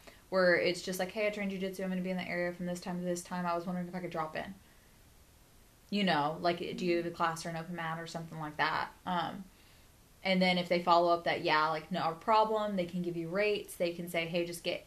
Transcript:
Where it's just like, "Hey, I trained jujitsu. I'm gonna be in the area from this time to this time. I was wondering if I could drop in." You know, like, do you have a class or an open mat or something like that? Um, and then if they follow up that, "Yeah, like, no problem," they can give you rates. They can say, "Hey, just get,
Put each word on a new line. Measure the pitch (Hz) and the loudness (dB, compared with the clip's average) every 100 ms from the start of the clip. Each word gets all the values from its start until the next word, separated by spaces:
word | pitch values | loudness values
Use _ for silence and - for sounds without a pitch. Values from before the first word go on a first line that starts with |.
| - - - | -18 -20 -2
Where | 190 180 170 | 4 6 6
it's | 180 175 | 4 0
just | - 185 | -4 -4
like, | 185 | -4
"Hey, | 220 208 | 0 0
I | |
trained | 208 196 | 0 -4
jujitsu. | 190 190 185 | -2 -4 -4
I'm | 185 | -4
gonna | 185 | -2
be | 185 | -2
in | 185 | -4
the | 175 | -4
area | 175 175 | -2 -2
from | 175 175 | -2 -4
this | 175 | -4
time | 185 180 | -6 -4
to | 180 | -2
this | 175 | -4
time. | - 180 175 | -4 -4 -2
I | 170 | -2
was | 175 | -2
wondering | 180 175 | -4 -4
if | 180 | -6
I | |
could | 175 | -6
drop | 165 156 - | -4 -4 -6
in." | - 196 - - - - - - - - - - - _ - | -8 -12 -20 -20 -20 -20 -20 -20 -20 -20 -20 -20 -20 _ -6
You | 202 | 0
know, | 190 156 147 165 | 2 4 2 0
like, | 175 175 - 180 | 0 0 -4 -2
do | 180 | 0
you | 170 | 0
have | 170 | 0
a | |
class | 170 165 165 175 | -2 -2 -2 -6
or | |
an | 165 | -8
open | 160 170 | -6 -6
mat | 160 165 | -6 -6
or | 165 | -8
something | 165 165 160 | -10 -10 -8
like | 151 147 | -8 0
that? | 151 156 - - - | 0 0 -4 -6 -4
Um, | 175 - 196 190 - - - - - - - | -2 -2 -6 -14 -20 -20 -20 -20 -20 -20 -8
and | 190 185 | 0 4
then | 185 180 | 4 4
if | 175 | 2
they | 175 | 2
follow | 175 170 175 | 6 6 6
up | 170 170 | 4 2
that, | 143 | 0
"Yeah, | 165 156 156 | 2 4 4
like, | 160 156 | 0 -4
no | 170 156 165 | -2 -2 -2
problem," | - 220 220 220 208 196 | 4 4 6 2 0 -2
they | 175 | -2
can | 185 | -2
give | 175 170 | -4 -4
you | 165 | -2
rates. | 185 208 202 - - | 0 2 0 -4 -4
They | 175 | -4
can | 175 175 | -2 -4
say, | 170 165 | -4 -2
"Hey, | 175 170 | -2 -2
just | 170 | -4
get, | 180 - | -6 -6